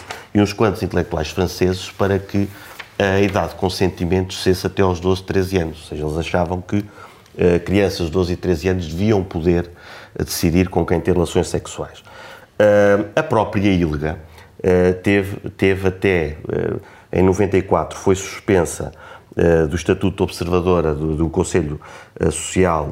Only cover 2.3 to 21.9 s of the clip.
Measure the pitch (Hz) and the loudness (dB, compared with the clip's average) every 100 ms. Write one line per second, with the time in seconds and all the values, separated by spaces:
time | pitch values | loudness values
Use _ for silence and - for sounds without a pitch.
2.3 | 101 98 - - - - - 101 95 101 | -2 -4 -6 -18 -20 -10 -2 0 2 2
3.3 | 98 85 - 92 - 92 - 87 92 92 | 0 -4 -4 -4 -2 -2 -2 0 0 -2
4.3 | - 92 92 92 - 92 85 92 92 - | -2 -2 0 -2 0 0 0 -2 -2 -2
5.3 | 98 90 92 80 78 - 76 76 80 80 | -2 0 -2 -2 -6 -12 -8 -4 -4 -2
6.3 | 90 87 90 - 104 104 - - - - | -2 -2 -4 -4 -4 -4 -12 -20 -20 -16
7.3 | - 90 87 85 98 95 - 82 92 90 | 0 2 2 2 2 2 0 -2 0 0
8.3 | 87 90 82 92 92 80 80 104 101 92 | -2 -2 0 0 -2 -4 -2 2 2 0
9.3 | 85 85 85 85 - - - - - - | -2 2 2 0 -10 -20 -20 -14 -8 -6
10.3 | - 87 87 92 90 82 85 92 87 82 | -2 2 2 2 0 0 0 2 2 2
11.3 | 92 82 82 - - 76 - - - - | 0 0 -4 -6 -10 -12 -14 -20 -20 -20
12.3 | - - - 104 104 101 101 - 156 156 | -20 -8 2 4 6 6 4 0 -4 0
13.3 | 110 98 107 101 92 82 73 78 - - | 0 0 0 2 2 2 0 -4 -6 -12
14.3 | - - - - 90 92 92 101 101 95 | -20 -20 -4 2 4 4 2 2 2 2
15.3 | 104 - - 95 92 95 95 101 87 76 | -6 -10 0 2 2 -2 0 0 2 0
16.3 | 76 - - 82 80 - - - 87 95 | -6 -6 -4 -4 -6 -10 -20 -4 2 4
17.3 | 95 95 95 90 87 76 - 101 92 - | 4 2 0 2 0 0 -2 0 0 -2
18.3 | - - 92 80 - - - - - - | -6 2 2 2 -4 -10 -12 -20 -20 -8
19.3 | - 87 82 78 85 - 92 98 - 90 | 0 4 4 2 0 0 0 0 0 -2
20.3 | - 85 90 87 87 78 73 78 78 82 | -2 -2 2 2 2 2 0 -2 0 0
21.3 | 87 85 92 76 73 - | 0 0 0 -2 -6 -12